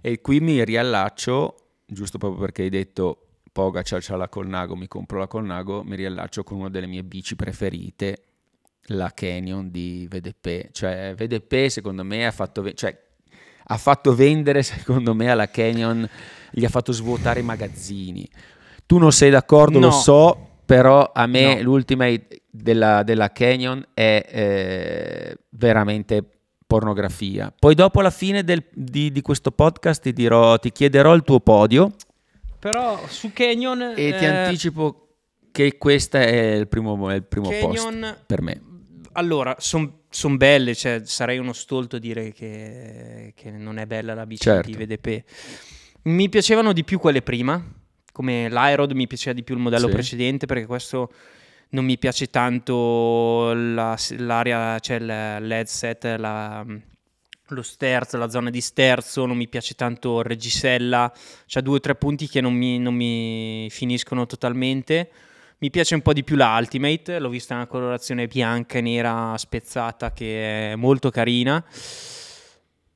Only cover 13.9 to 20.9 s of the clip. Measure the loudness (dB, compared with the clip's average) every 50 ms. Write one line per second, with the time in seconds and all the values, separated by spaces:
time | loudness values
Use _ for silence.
13.9 | 2 4 4 4 6 6 6 6 6 4 2 2 2 2 0 -2 -4 -8 -4 -2
14.9 | -2 0 0 0 0 0 2 2 2 2 0 0 0 -2 0 0 0 0 -2 -2
15.9 | -2 -2 -4 -6 -8 -14 -20 -20 -20 -20 -20 -10 -4 -2 -2 0 0 -2 -2 -2
16.9 | -4 -4 -4 -4 -4 -2 0 -2 -2 -2 -2 -6 -6 -8 -8 -10 -10 -12 -14 -12
17.9 | -10 -10 -10 -10 -12 -12 -14 -16 _ -20 -20 -20 _ _ _ _ -20 -20 0 2
18.9 | 6 8 8 8 8 8 8 8 8 8 6 8 8 10 10 10 8 8 8 8
19.9 | 6 6 6 8 10 10 10 8 6 4 -2 -16 _ _ _ 6 6 8 8 8